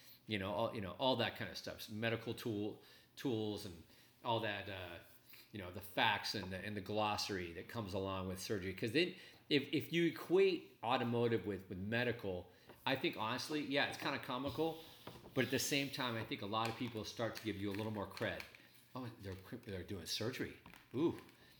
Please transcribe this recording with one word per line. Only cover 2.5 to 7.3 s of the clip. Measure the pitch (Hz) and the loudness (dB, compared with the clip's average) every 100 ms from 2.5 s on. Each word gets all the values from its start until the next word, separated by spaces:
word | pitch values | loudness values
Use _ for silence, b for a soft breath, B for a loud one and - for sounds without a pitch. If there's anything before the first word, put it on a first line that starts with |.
| 104 104 - B B B - | 0 -2 -4 B B B -4
tools | 143 110 107 101 98 | 0 2 0 -2 -6
and | 82 - B B B 127 | -12 -16 B B B 2
all | 113 | 2
that, | 107 101 98 | 2 -2 -4
uh, | 95 87 85 - - - B B | -6 -8 -10 -14 -20 -20 B B
you | 107 | -8
know, | 90 95 | -8 -8
the | |
facts | - - 113 101 - | -2 4 6 4 0
and | 107 92 | -4 -4
the, | 92 101 | -4 -4
and | 104 | -4
the | |
glossary | 98 107 104 101 - | 0 2 2 2 0